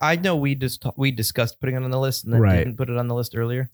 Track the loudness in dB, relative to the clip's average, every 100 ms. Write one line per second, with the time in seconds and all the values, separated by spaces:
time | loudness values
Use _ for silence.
0 | 0 2 2 2 0 0 -2 -4 -6 0
1 | 0 0 -2 0 -2 -2 -4 -2 -2 -2
2 | -2 -4 0 4 6 4 2 -2 -4 -2
3 | -2 -2 -4 -4 -2 -2 -4